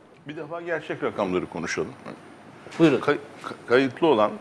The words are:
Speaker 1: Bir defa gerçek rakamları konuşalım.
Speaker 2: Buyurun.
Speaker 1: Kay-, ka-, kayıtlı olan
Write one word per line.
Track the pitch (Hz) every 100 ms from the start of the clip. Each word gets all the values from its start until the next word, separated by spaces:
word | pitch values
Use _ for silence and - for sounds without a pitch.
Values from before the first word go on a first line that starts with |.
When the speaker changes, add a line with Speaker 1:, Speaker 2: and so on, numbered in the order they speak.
| - - 139
Speaker 1:
Bir | 151
defa | 147 170
gerçek | 175 156 156 156
rakamları | 127 107 95 90 -
konuşalım. | 85 80 - 78 - - - - - - - - -
Speaker 2:
Buyurun. | 160 117
Speaker 1:
Kay-, | - 147
ka-, | - - - - -
kayıtlı | 123 135 123 165
olan | 113 104 107